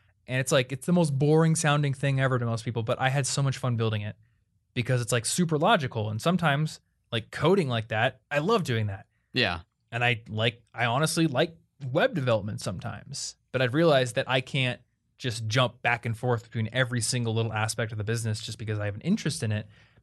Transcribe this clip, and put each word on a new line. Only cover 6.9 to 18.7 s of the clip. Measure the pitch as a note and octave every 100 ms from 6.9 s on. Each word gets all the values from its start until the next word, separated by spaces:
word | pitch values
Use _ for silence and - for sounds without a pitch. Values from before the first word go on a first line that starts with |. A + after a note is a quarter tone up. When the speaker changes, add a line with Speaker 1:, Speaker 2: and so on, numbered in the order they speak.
| _ _
Speaker 1:
like, | A#2 -
coding | - D3+ G3+ C#3+
like | A#2 A2
that, | G#2+ A#2 - _
I | D3+
love | G3 A3+
doing | D3 A2+ G#2+
that. | A2+ - _ _
Speaker 2:
Yeah. | B2 A2 E2+ - _ _
Speaker 1:
And | A#2
I | A#2+ A#2 -
like, | G#2+ A#2 A#2 _
I | A2+ A#2+
honestly | B2 D#3 E3+ E3
like | B2 E3+ - _ _
web | C#3 C#3 B3+
development | F3+ B2+ A2 G2+ G#2+
sometimes, | - F2+ G#2+ G#2+ - C3+ - - _
but | C3
I've | B2+
realized | C#3 E3+ C#3 B2+
that | A2+ -
I | C3
can't | C3 C#3+ B2+ A#2+ _ _ _ _
just | B2+ A2+ A2
jump | A2+ B2+ -
back | A#2+ A#2+ B2+
and | A2
forth | B2 A#2
between | - A#2 A2
every | B2+ B2+ A#2+
single | A2 B2+ A#2
little | A2+ A2
aspect | A2 A2 - A2+
of | A2
the |
business | G#2+ A#2 A2 G#2
just | - G#2
because | A2